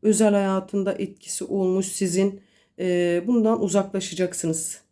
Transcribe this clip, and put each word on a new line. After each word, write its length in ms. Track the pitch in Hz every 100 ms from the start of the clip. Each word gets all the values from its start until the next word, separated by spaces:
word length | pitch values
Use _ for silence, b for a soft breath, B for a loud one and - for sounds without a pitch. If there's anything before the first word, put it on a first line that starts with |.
özel 320 | 214 214 214
hayatında 600 | 202 196 190 190 202 196
etkisi 500 | - 185 - - -
olmuş 420 | - 196 185 185 190
sizin. 560 | - 190 175 196 196 B B B -
Ee, 440 | 185 175 175 175 180
bundan 340 | 247 220 226
uzaklaşacaksınız. 1200 | 196 190 196 196 190 170 180 - 165 160 - - _